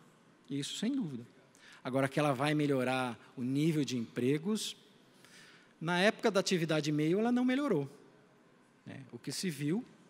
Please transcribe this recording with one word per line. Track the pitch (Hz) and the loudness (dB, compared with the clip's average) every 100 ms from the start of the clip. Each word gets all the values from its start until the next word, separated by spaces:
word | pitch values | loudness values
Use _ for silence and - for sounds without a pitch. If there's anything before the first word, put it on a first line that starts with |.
| - - - - - | -20 -20 -20 -20 -8
Isso, | 139 139 - | -6 -6 -4
sem | 220 | -2
dúvida. | 277 175 120 120 - - - - - | -2 -4 -6 -12 -20 -20 -20 -20 -14
Agora, | 135 131 135 | -4 0 0
que | - | 2
ela | 147 | 0
vai | 123 147 | 2 0
melhorar | 151 147 135 123 131 127 113 - - | 2 2 2 0 0 -2 -6 -12 -8
o | |
nível | 123 139 156 156 | -2 0 2 2
de | 127 127 | 0 -2
empregos, | 110 - 123 151 175 214 - - - - - - - - - - - - | -4 -2 0 0 0 -4 -4 -12 -18 -20 -20 -20 -20 -20 -20 -20 -20 -8
na | 160 175 | -2 4
época | 202 220 233 | 4 4 2
da | 190 | 2
atividade | 180 185 160 156 147 | 2 2 2 0 2
meio, | 151 151 190 | 2 2 2
ela | 226 | 2
não | 247 | 2
melhorou, | 254 254 285 165 139 - - - - - _ _ _ _ | 2 0 0 0 -2 -8 -20 -20 -20 -20 _ _ _ _
né? | - 120 127 | -18 -16 -16
O | 120 | -14
que | - | -10
se | 135 190 | -6 -6
viu | 139 147 196 269 - - | -4 -2 -2 -4 -14 -20